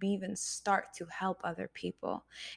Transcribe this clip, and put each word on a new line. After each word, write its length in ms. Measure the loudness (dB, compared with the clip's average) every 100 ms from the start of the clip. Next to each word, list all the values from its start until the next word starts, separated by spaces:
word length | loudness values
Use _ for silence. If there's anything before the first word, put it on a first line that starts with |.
even 320 | 2 2 0 -2
start 580 | -2 0 4 4 4
to 120 | -6 -8
help 360 | 0 0 0
other 240 | -2 -2 -4
people 560 | -4 -6 -2 -2 -2 -6 -12 -10